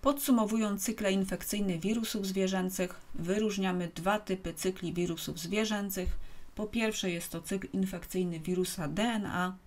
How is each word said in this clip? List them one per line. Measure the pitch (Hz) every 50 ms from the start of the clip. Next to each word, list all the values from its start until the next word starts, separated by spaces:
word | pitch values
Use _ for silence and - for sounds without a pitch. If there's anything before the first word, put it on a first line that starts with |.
Podsumowując | - 277 285 277 - - 262 233 220 208 220 226 220 208 202 196 -
cykle | - 214 - 214 196
infekcyjne | 190 196 190 190 185 180 - - - 208 202 196 180 165
wirusów | 156 196 226 233 226 - - 214 196 190
zwierzęcych, | 190 190 190 185 190 190 185 185 190 - 185 180 - - - - -
wyróżniamy | - 160 170 190 214 220 214 196 196 190 190 180 180 175 170 -
dwa | - 165 190 208 214
typy | 208 - 190 185 - 170 165
cykli | - - 185 185 185 - 170 156
wirusów | 175 175 175 165 165 - - - 165
zwierzęcych. | 160 170 190 214 220 214 214 208 202 202 190 190 185 185 - - - - - - - - -
Po | - 214 214
pierwsze | - 226 226 220 220 - - 190
jest | 175 170 170 -
to | - 170
cykl | 170 - 196 196 190 - -
infekcyjny | 196 190 190 190 175 170 - - 185 185 175 175 160
wirusa | 156 165 180 180 185 180 - - 165 147
D | 151 180 214
N | 240 233 220 202
A | 190 - 180 180 185 185 - -